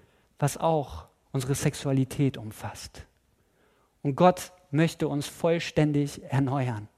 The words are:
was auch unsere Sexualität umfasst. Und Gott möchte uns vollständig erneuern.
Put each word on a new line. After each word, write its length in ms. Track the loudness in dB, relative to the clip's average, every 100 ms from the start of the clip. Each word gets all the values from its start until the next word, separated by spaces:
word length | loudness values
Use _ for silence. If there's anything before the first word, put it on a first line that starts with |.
| -20 _ _ -2
was 180 | -2 0
auch 500 | 0 0 -2 -10 -16 _ _
unsere 220 | -4 -2
Sexualität 840 | -2 -2 -2 0 0 0 0 0 -2
umfasst. 720 | -10 -12 -12 -12 -16 -18 -20 _ _ _ _ _ _ _ _ _
Und 140 | -4 4
Gott 360 | 6 6 -2 -18 _
möchte 380 | 2 2 0 -2
uns 180 | -2 -4
vollständig 960 | -2 0 0 0 2 4 4 0 -4
erneuern. 640 | -4 0 2 0 -2 -4 -8